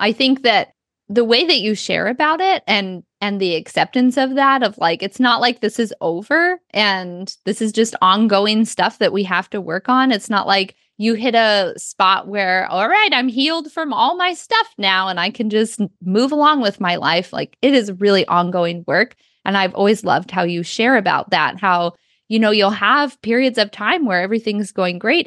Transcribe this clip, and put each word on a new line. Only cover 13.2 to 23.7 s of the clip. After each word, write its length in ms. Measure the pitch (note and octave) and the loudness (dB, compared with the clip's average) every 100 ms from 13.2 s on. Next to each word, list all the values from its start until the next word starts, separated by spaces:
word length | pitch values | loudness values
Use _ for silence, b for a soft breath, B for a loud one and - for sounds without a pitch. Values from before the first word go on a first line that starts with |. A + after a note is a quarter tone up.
| B3+ | 0
healed 440 | A3+ C#4+ E4 D4+ | -2 -2 -2 -6
from 220 | - D#4 | -8 -6
all 220 | A3+ C4+ F4+ | 0 0 0
my 180 | F4+ | -2
stuff 400 | E4+ - A4+ A4+ - | -4 -2 -2 -2 -2
now 320 | G3 F#3+ F#3+ | 0 0 0
and 100 | F3+ | -2
I 120 | F#3 | -4
can 180 | - A3 | -4 -2
just 320 | G#3+ A3+ - G3 _ | 0 -2 -2 -6 _
move 260 | F3+ G3+ C4+ | -2 0 0
along 300 | D4+ D4 D4+ | 2 2 2
with 180 | G#3+ - | 0 -2
my 180 | F3+ F3 | -4 -2
life." 360 | C#3+ E3 F#3 | 0 0 -2
Like, 240 | - D3+ - | -8 -8 -2
it 100 | F#3 | 2
is 180 | G#3 G3+ | 2 0
really 340 | F#3 G3+ G3 - | 0 2 2 2
ongoing 580 | F3 F3 F3+ E3+ E3+ E3 | 0 0 0 -2 -4 -2
work. 280 | D#3+ B3 _ _ _ - | 0 0 _ _ _ -4
And 100 | G3 | 0
I've 180 | F#3+ | 0
always 300 | - G3+ G#3+ | 0 2 2
loved 260 | F3 D3+ F3+ | 0 -2 -2
how 120 | F#3 | -4
you 200 | F3 E3+ | -2 -4
share 340 | E3+ - A#3 B3+ | -6 -2 2 2
about 340 | G3 C#3+ - | 2 -2 0
that, 280 | F3 D3 F#3 | 0 0 0
how, 360 | G3 F3 F3 - _ _ - | 0 0 -2 -6 _ _ -4
you 100 | A3 | 0
know, 120 | A3 | 2
you'll 180 | G#3 G3 | 4 2
have 500 | G#3 G3+ C#4 C#4+ - | 2 2 2 0 -4
periods 340 | G#3+ A#3 C4 A3+ | -2 0 2 0
of 140 | G#3 | -4